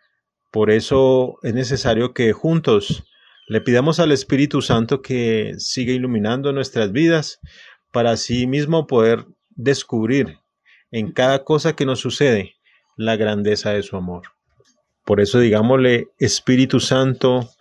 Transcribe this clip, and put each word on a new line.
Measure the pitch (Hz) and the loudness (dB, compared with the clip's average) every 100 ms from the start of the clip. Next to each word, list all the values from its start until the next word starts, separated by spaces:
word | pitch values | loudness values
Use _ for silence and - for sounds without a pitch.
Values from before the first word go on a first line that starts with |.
| _ _ _ _ _ | _ _ _ _ _
Por | 110 107 | 0 2
eso | 110 - 135 131 127 127 - | 2 2 2 4 4 0 -4
es | 127 | -6
necesario | 120 123 139 123 113 123 | -4 -4 -2 0 0 -2
que | - 113 | 0 0
juntos | - 160 165 147 104 - - - _ _ _ - | 0 0 0 2 0 0 -8 -10 _ _ _ -6
le | 107 | -4
pidamos | 131 123 151 160 | 2 2 2 2
al | 165 | 2
Espíritu | 143 - 135 143 139 | 0 0 0 0 -2
Santo | 120 117 113 139 | 0 0 0 -4
que | - 127 117 110 104 110 | -4 -4 0 -2 -4 -8
siga | - 131 123 | -8 -6 -4
iluminando | 127 127 110 104 127 143 | -4 -2 -2 -2 -2 -4
nuestras | 139 127 120 104 | -4 -4 -4 -2
vidas | 120 165 165 147 - - - - _ _ | 2 2 2 -2 -12 -20 -20 -20 _ _
para | 120 117 | -2 0
así | 113 - 120 127 | -2 -4 -4 -2
mismo | 143 147 165 143 | -2 0 -2 0
poder | 123 113 113 - _ _ | 2 2 0 -4 _ _
descubrir | - 120 139 - 117 110 139 110 - _ _ _ _ _ | -4 -2 -2 -2 -4 0 0 -2 -8 _ _ _ _ _
en | 117 107 | -8 -6
cada | - 127 135 | -2 0 0
cosa | - 151 165 151 | 0 -2 -2 -2
que | 131 | -4
nos | 127 | -4
sucede | 127 - 143 107 95 _ _ _ _ - | -6 0 0 0 -4 _ _ _ _ -6
la | 110 107 | -4 0
grandeza | 107 104 104 104 107 | 0 0 0 -2 -2
de | 104 | -4
su | 98 95 | -4 -10
amor. | 90 87 - _ _ _ _ _ _ _ | -10 -12 -16 _ _ _ _ _ _ _
Por | - 101 | 0 2
eso | 101 123 | 4 4
digámosle, | 117 107 113 135 127 117 - _ | 4 4 4 4 4 2 -2 _
Espíritu | 120 - - 127 131 123 | -2 0 0 2 2 0
Santo, | - 131 131 123 127 127 117 _ | 2 0 0 0 0 0 -4 _